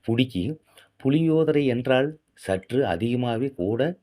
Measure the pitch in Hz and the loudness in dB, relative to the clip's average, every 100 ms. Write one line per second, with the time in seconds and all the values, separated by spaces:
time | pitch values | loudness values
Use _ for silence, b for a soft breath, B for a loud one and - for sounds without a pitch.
0 | - 117 127 90 95 156 b b b _ | 0 0 0 -2 -4 -6 b b b _
1 | 135 151 165 160 156 147 139 120 127 127 | 0 2 2 2 2 2 2 0 2 2
2 | 143 156 _ _ - 95 - 123 120 85 | 0 -6 _ _ -4 -4 -2 -2 0 0
3 | 117 123 123 113 135 - 92 117 147 185 | -2 -2 -2 -2 -4 -4 -4 0 -2 -4